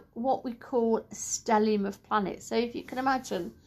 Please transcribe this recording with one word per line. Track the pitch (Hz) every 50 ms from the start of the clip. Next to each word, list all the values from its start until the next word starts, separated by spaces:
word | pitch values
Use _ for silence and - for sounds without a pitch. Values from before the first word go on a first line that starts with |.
| - _
what | - 233 233 269 254 - -
we | 262
call | 233 - - - 269 240 233 226 220 -
a | - - 214
stellium | - - - - - - - 220 214 214 220 214 208 196
of | 202 196 -
planets. | _ - 214 214 196 170 - - -
So | - 226
if | 226 240 233 -
you | -
can | - - 254 254
imagine, | 262 269 269 254 254 - 208 185 170 226 - - _